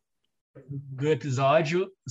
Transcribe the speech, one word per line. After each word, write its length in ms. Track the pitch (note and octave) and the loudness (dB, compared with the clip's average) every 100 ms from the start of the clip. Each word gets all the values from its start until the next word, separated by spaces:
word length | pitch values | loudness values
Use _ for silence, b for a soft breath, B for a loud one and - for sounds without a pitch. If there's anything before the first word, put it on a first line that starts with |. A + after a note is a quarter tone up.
| _ _ _ _ _ - - | _ _ _ _ _ -20 -14
Do 400 | C#3 C#3 C3 D3 | -14 -12 -4 0
episódio, 800 | D3+ D3 B2 C3+ D#3 D3+ F3 F#3+ _ - | 0 0 0 4 4 2 0 -2 _ -16